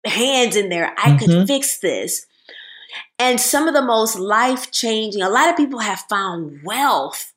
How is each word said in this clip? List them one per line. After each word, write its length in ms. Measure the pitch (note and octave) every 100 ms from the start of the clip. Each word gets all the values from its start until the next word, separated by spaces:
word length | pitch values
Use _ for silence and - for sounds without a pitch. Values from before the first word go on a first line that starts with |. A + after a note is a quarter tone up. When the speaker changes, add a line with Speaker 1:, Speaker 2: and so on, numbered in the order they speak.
| G#3+
Speaker 1:
hands 500 | G#3+ B3+ C4+ A#3 G3
in 140 | G3
there, 260 | F3 E3 -
I 180 | G3+ C#3
could 120 | F#3+
Speaker 2:
Mm-hmm. 160 | E3+ G3
Speaker 1:
fix 340 | C4+ C4+ -
this." 460 | F3 G#2 C#3 - - _ - - - - - - - -
And 200 | B3+ B3
some 280 | - C#4+ D#4+
of 60 |
the 80 | D4
most 360 | B3+ A3+ A3 F#3
life-changing, 1000 | F#3+ G#3+ B3+ C4 - - A#3 A3 G#3+ G3+
a 80 | F#3
lot 200 | A#3 D#4+
of 80 | E4+
people 220 | C#4+ B3+
have 200 | G#3+ F#3 -
found 500 | G3+ F#3+ E3+ D3+ C#3+
wealth 720 | D#3 A#3 C#4 F3+ C3+ - -